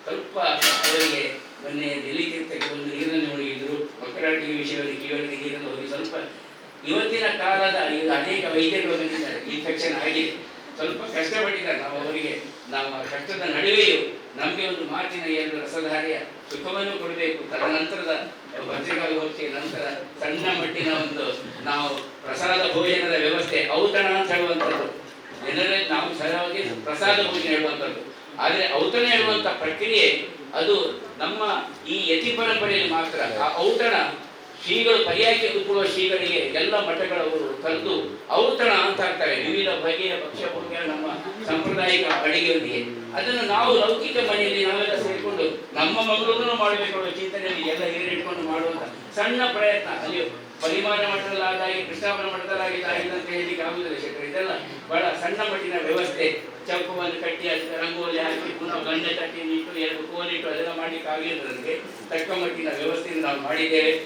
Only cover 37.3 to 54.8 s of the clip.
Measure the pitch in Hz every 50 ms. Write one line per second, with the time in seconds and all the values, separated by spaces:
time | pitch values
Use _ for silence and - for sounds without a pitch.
37.3 | 160 156 143 - - 135 151 160 160 - - 196 - - - - - - - -
38.3 | - 185 233 262 - 240 240 226 202 196 196 202 190 196 185 175 - - 160 151
39.3 | 135 - - 156 - 196 196 - - - 156 165 165 170 190 185 180 - - -
40.3 | - - 175 170 170 165 160 165 170 170 170 156 151 151 156 156 156 151 160 190
41.3 | 196 220 - 160 160 160 - - 185 185 180 180 185 190 190 151 156 147 151 156
42.3 | 160 165 170 175 165 160 - 120 117 117 120 120 120 - - - - - - 247
43.3 | 247 240 214 202 208 220 240 240 247 233 - 220 233 - - - - 247 226 214
44.3 | 202 202 202 202 196 196 196 190 196 202 202 202 202 214 220 190 185 - - 202
45.3 | 196 170 165 160 156 - - - - - 208 220 226 226 220 220 214 214 220 226
46.3 | 226 233 247 240 233 208 208 202 208 202 202 - 196 190 185 180 175 185 190 185
47.3 | - 196 190 185 180 160 160 160 160 165 165 170 170 175 180 180 180 170 175 185
48.3 | 180 165 160 160 160 165 165 165 165 160 - - - - - - - 202 208 240
49.3 | 240 247 247 247 240 208 208 208 202 202 - - - - - 156 175 175 165 156
50.3 | 165 - - - - - 160 165 185 190 208 208 208 202 208 202 196 196 196 196
51.3 | 196 196 190 185 185 185 185 190 190 190 175 170 165 165 202 202 202 196 190 190
52.3 | 185 180 - 190 196 185 185 180 180 180 175 165 170 175 180 180 180 175 160 175
53.3 | 175 175 175 170 165 160 160 165 170 180 180 165 151 139 147 139 - 147 143 143
54.3 | 143 185 190 190 - - - - - -